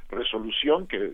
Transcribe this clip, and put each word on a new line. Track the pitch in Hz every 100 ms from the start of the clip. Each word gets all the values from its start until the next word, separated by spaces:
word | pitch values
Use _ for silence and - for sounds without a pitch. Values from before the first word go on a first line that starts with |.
| -
resolución | - 120 113 110 - 139 165 190
que, | 98 101